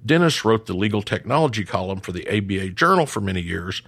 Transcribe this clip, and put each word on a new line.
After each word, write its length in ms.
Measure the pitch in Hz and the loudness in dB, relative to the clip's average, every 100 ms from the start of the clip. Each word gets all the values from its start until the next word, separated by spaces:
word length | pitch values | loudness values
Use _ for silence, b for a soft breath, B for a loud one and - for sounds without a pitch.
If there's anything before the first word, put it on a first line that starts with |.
| 113 | 2
Dennis 400 | 165 170 - 107 | 4 4 4 2
wrote 220 | 113 - | 2 0
the 80 | 92 | -2
legal 260 | 107 104 | 0 0
technology 640 | 101 101 107 143 156 110 92 | -2 -4 0 0 2 0 -2
column 340 | - 92 98 | -4 -2 -6
for 120 | - | -8
the 160 | 87 - | -8 -2
A 80 | 104 | -2
B 200 | 98 95 | 0 -2
A 100 | 95 | -4
Journal 380 | 95 170 190 147 | 0 4 4 2
for 120 | - | -2
many 220 | 98 92 | -2 -2
years, 400 | 85 87 87 - | -4 -6 -6 -8